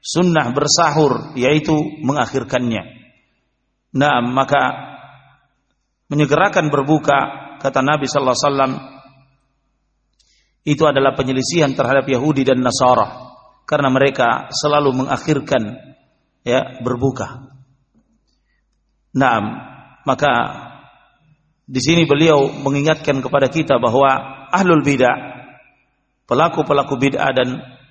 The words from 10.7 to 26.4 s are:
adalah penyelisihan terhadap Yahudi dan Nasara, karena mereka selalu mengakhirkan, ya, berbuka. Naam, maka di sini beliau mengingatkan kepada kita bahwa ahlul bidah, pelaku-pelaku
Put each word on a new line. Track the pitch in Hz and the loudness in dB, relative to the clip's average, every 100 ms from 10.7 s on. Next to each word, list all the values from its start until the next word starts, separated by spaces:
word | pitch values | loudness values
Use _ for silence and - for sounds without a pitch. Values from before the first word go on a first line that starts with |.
| 147 | 2
adalah | 156 135 135 135 | 2 4 2 0
penyelisihan | 127 131 127 170 143 135 | -2 -2 -2 0 0 0
terhadap | 120 139 135 | 0 0 2
Yahudi | 127 147 139 131 | -2 0 0 2
dan | 127 | 2
Nasara, | 123 120 127 120 101 - - - - _ | 0 2 4 4 0 -6 -20 -20 -20 _
karena | - 147 139 | -4 -2 2
mereka | 131 139 135 120 123 131 | 2 2 2 0 0 -4
selalu | - 151 147 143 131 | -6 0 2 2 0
mengakhirkan, | 131 135 - 147 - 127 107 120 - - _ _ _ _ | -4 -4 -2 -4 0 -2 -2 -10 -20 -20 _ _ _ _
ya, | - 127 - 131 | -2 -2 -2 -8
berbuka. | 120 123 135 127 95 - - - _ _ _ _ _ _ _ _ _ _ _ _ _ _ _ 131 | -6 -2 -2 -4 -10 -12 -20 -20 _ _ _ _ _ _ _ _ _ _ _ _ _ _ _ 0
Naam, | 131 113 104 - - - - _ | 2 2 -2 -8 -16 -20 -20 _
maka | - 131 147 120 117 - - - - _ _ _ _ _ _ _ | -4 0 2 0 -2 -8 -18 -20 -20 _ _ _ _ _ _ _
di | - 131 | -8 -4
sini | 123 170 | 2 2
beliau | 165 147 160 147 139 - | 4 4 4 4 2 -2
mengingatkan | 139 143 147 151 - 135 | -4 0 0 0 -2 -4
kepada | 127 139 135 | 0 0 0
kita | 160 151 131 | 0 0 2
bahwa | 120 120 135 131 - - - | 2 4 4 2 -4 -18 -4
ahlul | 180 190 160 | 0 4 4
bidah, | 143 139 123 - - - - - _ _ _ _ _ _ _ | 4 2 2 2 -8 -18 -20 -20 _ _ _ _ _ _ _
pelaku-pelaku | 123 | 0